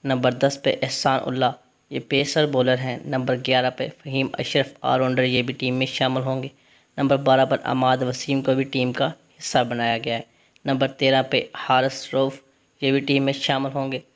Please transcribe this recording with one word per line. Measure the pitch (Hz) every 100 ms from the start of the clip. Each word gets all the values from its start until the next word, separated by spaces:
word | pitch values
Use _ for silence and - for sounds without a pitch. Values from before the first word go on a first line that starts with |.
नंबर | 139 131 127 123
दस | 139 139
पे | -
एहसान | - 135 - 143 135
उल्ला, | - 127 127 143 _ _ _
ये | 135
पेसर | - 139 139 165 151
बॉलर | 131 127 127
हैं। | 131 123 139
नंबर | 135 127 127
ग्यारह | 127 127 127
पे | 123 131
फ़हीम | - 147 135 131 -
अशरफ | 127 147 131 -
ऑलराउंडर, | 127 131 131 127
ये | 127 123
भी | 123
टीम | 127 127
में | 127 131
शामिल | - 131 131
होंगे। | 131 131 135 _ _ _ _ -
नंबर | 139 139
बारह | 139 131 131
पर | 139 -
अमाद | 131 127 127
वसीम | 127 127 - 135
को | 135 131
भी | 135
टीम | 135 127
का | 123 143
हिस्सा | 160 _ _ - -
बनाया | 120 120 117 117
गया | 117 117
है। | - _ _ _ 135
नंबर | 135 131 131
तेरह | 135 135
पे | 131 131 - -
हारिस | - 131 131 135 -
रऊफ, | 135 135 135 _ _ _ _
ये | 135
भी | 139
टीम | 139 139
में | 139
शामिल | 139 - 135 135
होंगे | 139 135 131 -